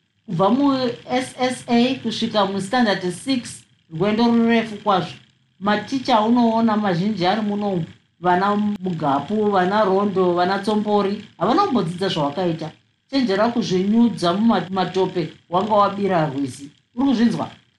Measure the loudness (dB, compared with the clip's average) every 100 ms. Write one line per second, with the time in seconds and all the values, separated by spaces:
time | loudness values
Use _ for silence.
0 | _ _ -6 0 2 4 2 2 -2 -4
1 | -4 -4 -4 -4 -4 -4 0 2 2 0
2 | -6 -4 -2 0 0 -2 -2 0 2 0
3 | -4 -6 -4 -4 -4 -16 _ _ _ -2
4 | 0 2 4 4 4 2 0 -4 0 0
5 | 0 -10 _ _ _ -6 -2 -2 -2 -4
6 | 2 2 4 4 2 2 2 2 0 0
7 | -2 0 0 0 -2 -2 -2 -4 -4 -12
8 | _ _ 0 2 2 0 -2 -4 -4 -4
9 | -2 -2 -2 -2 0 2 2 2 2 2
10 | 0 2 2 2 0 -2 -2 -2 2 0
11 | 0 -4 -10 -4 0 2 2 0 -2 -2
12 | -4 -2 -2 -2 -2 -2 -8 -14 _ _
13 | _ -2 0 2 0 0 0 0 2 4
14 | 2 2 0 2 2 2 0 -4 -2 0
15 | -2 -2 -6 -8 -4 -2 2 2 2 0
16 | 0 0 0 -2 -6 -8 -18 _ _ -2
17 | 0 2 2 0 -6 -12 _